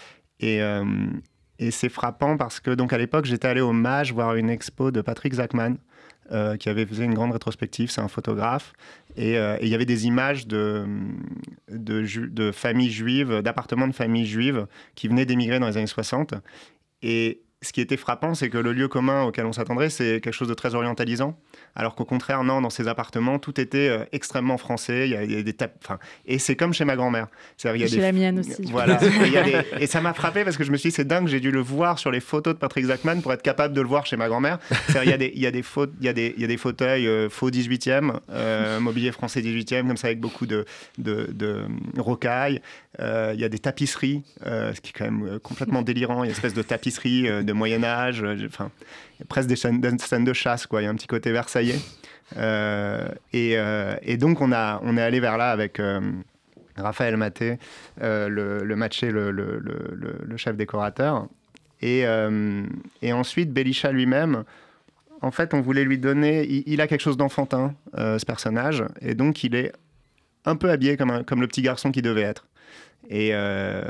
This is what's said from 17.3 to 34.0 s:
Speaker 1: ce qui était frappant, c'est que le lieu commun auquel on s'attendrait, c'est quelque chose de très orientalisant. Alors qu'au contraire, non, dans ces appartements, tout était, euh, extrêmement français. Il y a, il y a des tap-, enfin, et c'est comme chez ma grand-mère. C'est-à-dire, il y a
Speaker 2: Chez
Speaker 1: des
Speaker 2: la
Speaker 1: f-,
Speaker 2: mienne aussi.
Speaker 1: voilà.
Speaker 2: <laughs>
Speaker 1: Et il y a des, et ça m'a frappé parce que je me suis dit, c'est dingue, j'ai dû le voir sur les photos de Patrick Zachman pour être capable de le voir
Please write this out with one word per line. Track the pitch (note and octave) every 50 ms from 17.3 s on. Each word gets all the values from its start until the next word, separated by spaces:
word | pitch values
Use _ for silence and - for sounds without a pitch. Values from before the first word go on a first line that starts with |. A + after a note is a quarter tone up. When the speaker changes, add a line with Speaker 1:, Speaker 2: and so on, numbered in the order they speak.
| A2 - _ _ _ _ -
Speaker 1:
ce | - -
qui | -
était | B2 - C#3
frappant, | C3+ - - B2 - - D#3+ E3
c'est | D#3 C#3 B2
que | - A#2+
le | A#2 A#2+ A#2+
lieu | B2+ C3+ C3+
commun | - C3 B2+ C3 C#3 C#3 C3
auquel | A#2+ A2 - A2+
on | A2+ A2+
s'attendrait, | A#2 A#2 - A#2+ B2 D3+ D#3
c'est | D3+ - B2+ A2+ A2 A2+
quelque | G#2+ A#2 A2
chose | - C3 A#2
de | A#2
très | - - B2+ A#2
orientalisant. | A#2+ A#2 A#2+ A#2 - A#2+ A#2 A#2 A#2 C3+ D3 D#3+ - _ _ - - - - -
Alors | - A2+ A2+ -
qu'au | - A#2+
contraire, | - C3 B2 - - C#3 C3+ B2+
non, | B2+ C3 C3+
dans | B2+ A#2
ces | - - A#2+ A2
appartements, | A#2 - A#2 - - A#2 A#2 B2+ C3+ C#3
tout | - - C#3 -
était, | B2+ A#2+ - C#3 C#3+ C#3
euh, | A#2+ G#2+ A2+ -
extrêmement | - C#3+ - - - C3+ B2 B2+ C3 B2
français. | - - A#2+ A2+ - - A#2+ B2 C3+
Il | C3+ A#2+
y |
a, | G#2 G#2
il | G#2+
y | G#2+
a | G#2+ G#2
des | A2 G#2+
tap-, | - - - - -
enfin, | - - G2 F#2+ - - - - -
et | - B2+ C3
c'est | - - C3+
comme | - E3+ E3+ E3+
chez | - D#3
ma | C#3+ C3+
grand-mère. | B2 B2+ B2 A#2+ A2+ A2 G#2+ - - - - -
C'est-à-dire, | - - A#2+ A2+
il | A#2 A#2
y |
a |
Speaker 2:
Chez | A2+ A#2
Speaker 1:
des | D3+ F#3+
Speaker 2:
la | F#3+
Speaker 1:
f-, | F#3
Speaker 2:
mienne | F#3 F#3+ F#3 F#3 F#3
aussi. | F3+ - - - G3
Speaker 1:
voilà. | F3 A#2 B2 A#2+ F#3 F#3 - -
Speaker 2:
<laughs> | G3+ G3+ G#3+ G3+
Speaker 1:
Et | C3
il | C3+
y |
a | - D#3+
des, | C#3+ C3+ C3 - - - -
et | D3
ça | C#3 - E3
m'a | D#3+ E3+ E3
frappé | - - E3 D#3+ G3+ G#3
parce | F#3+ E3
que | C#3+ D3+
je | C#3 C#3
me |
suis | C#3+ - E3
dit, | E3
c'est | - C#3+
dingue, | C#3 D#3+ F3+ F3+ D#3+
j'ai | C#3 C3+
dû | B2+ C3+ C3+
le | C3+
voir | B2+ B2 C3+ C#3+ E3+ F3 E3+ D#3
sur | - C#3+
les | B2+ B2
photos | B2 - - D3+ D3+ E3 E3
de | D#3+
Patrick | - C3 - C#3 C3
Zachman | B2+ C3 B2+ - D#3+ E3+ F3+ -
pour | C3 B2+
être | B2 -
capable | C#3+ C3 - D3 D3 C#3+
de | C#3
le | C3+
voir | A#2+ C3+ D3